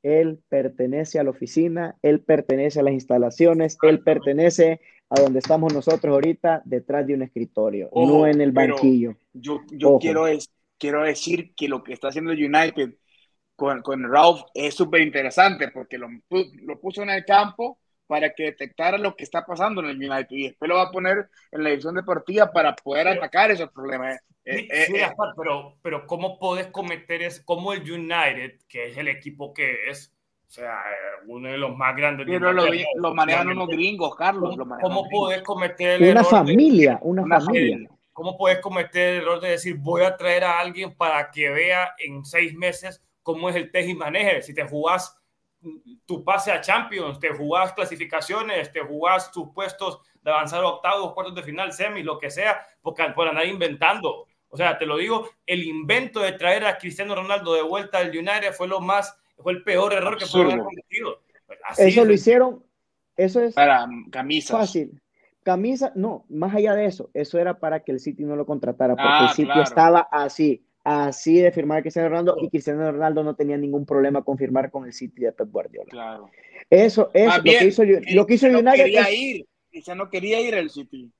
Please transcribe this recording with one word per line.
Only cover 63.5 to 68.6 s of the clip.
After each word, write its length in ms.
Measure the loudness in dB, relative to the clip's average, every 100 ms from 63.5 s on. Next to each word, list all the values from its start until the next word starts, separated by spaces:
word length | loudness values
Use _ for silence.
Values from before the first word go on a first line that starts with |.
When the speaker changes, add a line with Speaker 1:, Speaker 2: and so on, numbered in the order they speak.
Speaker 2:
Para 340 | 4 6 6 2 -8 -10
camisas. 440 | -8 -4 -4 0 0
Speaker 1:
fácil. 440 | 0 -2 -6 -12 _ _ _ _
Camisa, 500 | -2 0 0 -2 -4 -2
no, 300 | -4 -6 _
más 260 | -6 -2
allá 200 | 0 2 2
de 100 | 0
eso, 240 | -4 -10
eso 260 | -8 -2 -2
era 200 | -2 -2
para 220 | -4 -4
que 120 | -4
el 60 | -6
City 260 | -6 -8
no 120 | -6 -6
lo 100 | -4
contratara, 480 | -4